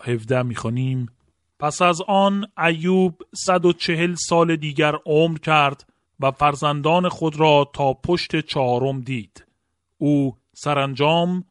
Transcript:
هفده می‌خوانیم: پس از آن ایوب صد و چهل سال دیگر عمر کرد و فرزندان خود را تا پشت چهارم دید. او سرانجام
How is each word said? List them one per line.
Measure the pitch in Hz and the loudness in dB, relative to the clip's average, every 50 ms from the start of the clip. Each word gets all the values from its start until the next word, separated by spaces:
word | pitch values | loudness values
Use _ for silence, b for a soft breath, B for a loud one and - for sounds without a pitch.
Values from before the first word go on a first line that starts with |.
| - | -4
هفده | 120 120 113 110 117 131 127 | -4 -4 -4 -2 -2 -2 -2
می‌خوانیم: | 123 123 113 - - 110 117 127 131 131 131 127 123 117 - _ _ _ _ _ _ _ _ - | -2 -4 -6 -6 -6 -4 -4 -2 -2 -2 -4 -4 -6 -8 -12 _ _ _ _ _ _ _ _ -6
پس | 147 151 - - | -6 -4 0 2
از | 180 175 170 160 | 2 2 2 0
آن | 190 - 196 196 196 196 196 196 202 - _ - 160 | -2 0 2 2 4 2 2 0 -4 -6 _ -2 0
ایوب | 165 165 160 165 180 185 190 185 185 165 - - - - | 0 0 0 0 2 4 4 2 2 0 -4 -14 -18 -14
صد | - - 190 180 180 175 | -6 -2 0 0 2 2
و | 175 175 | 2 2
چهل | - - - 165 160 170 180 175 | 0 -2 -4 -2 -2 -2 -2 -4
سال | 160 - - 170 170 170 165 165 | -6 -4 0 2 2 2 2 0
دیگر | 151 151 151 139 156 151 151 151 151 - | -2 -4 -4 -2 0 0 0 0 -2 -2
عمر | 165 151 156 165 165 160 | 0 2 2 2 2 0
کرد | 147 - 156 156 151 143 139 143 - _ _ _ _ _ _ _ - | -4 -2 0 2 2 2 2 -2 -6 _ _ _ _ _ _ _ -4
و | 139 135 | -2 -2
فرزندان | 135 - 147 147 139 135 151 147 147 147 139 156 165 180 180 175 | 0 2 0 0 0 0 -2 -2 -2 0 0 2 2 2 0 -2
خود | - - 165 160 147 151 | -2 -4 -4 -4 0 2
را | 160 156 147 143 139 - - | 4 4 6 4 2 0 -2
تا | - 143 135 131 | -2 -2 -2 -2
پشت | - - - 175 170 - - 170 160 | -2 -2 -2 -2 -2 -2 -4 -4 -4
چهارم | 151 - - 147 131 123 123 123 131 139 135 131 | -4 -4 -4 -2 0 0 0 0 -2 -2 -4 -6
دید. | 120 135 131 117 101 - _ - - _ _ _ _ _ _ _ _ _ _ | -6 -6 -8 -8 -8 -12 _ -20 -20 _ _ _ _ _ _ _ _ _ _
او | - 147 143 147 143 139 131 - _ _ _ _ | -2 0 2 2 2 0 -2 -4 _ _ _ _
سرانجام | - - 147 147 139 139 135 131 123 147 151 165 170 175 180 180 180 180 - | -8 -6 -4 -2 -2 -2 -2 -2 0 2 2 2 2 0 0 -2 -4 -6 -10